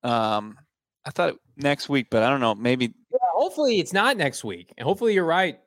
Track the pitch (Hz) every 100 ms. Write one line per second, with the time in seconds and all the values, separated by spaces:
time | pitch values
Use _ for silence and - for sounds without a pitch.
0 | 127 117 110 107 107 104 _ _ _ _
1 | - - 170 - _ - 143 143 - 139
2 | 113 117 113 139 120 107 120 127 120 -
3 | _ - - 170 339 - 285 220 151 190
4 | 233 247 143 - 113 87 90 - 127 196
5 | 233 196 165 170 185 -